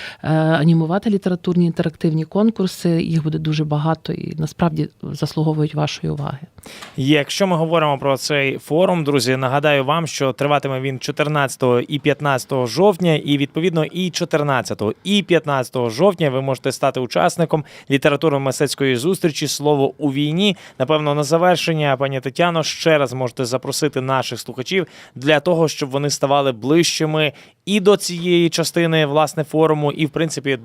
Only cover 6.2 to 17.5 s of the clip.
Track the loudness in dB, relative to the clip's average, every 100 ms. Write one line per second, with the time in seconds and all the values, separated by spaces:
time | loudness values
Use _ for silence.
6.2 | -6 -8 -14 -20 -20 -20 -12 -4 2 2
7.2 | 2 -2 0 0 0 2 2 0 0 -2
8.2 | 0 0 0 -2 -2 2 2 2 0 0
9.2 | 2 0 0 0 2 2 2 0 -2 -2
10.2 | -2 0 0 0 0 -4 -4 -6 -6 -2
11.2 | 0 0 0 0 2 2 0 -2 0 0
12.2 | 0 -2 -2 -2 -2 2 2 4 2 2
13.2 | 0 0 0 -2 0 0 -2 -2 -4 -4
14.2 | -2 0 2 0 -2 -4 -4 -4 -2 0
15.2 | 2 2 2 -2 -2 -2 -2 2 2 2
16.2 | 0 0 -2 -4 -4 -2 -2 0 -2 0
17.2 | 0 0 0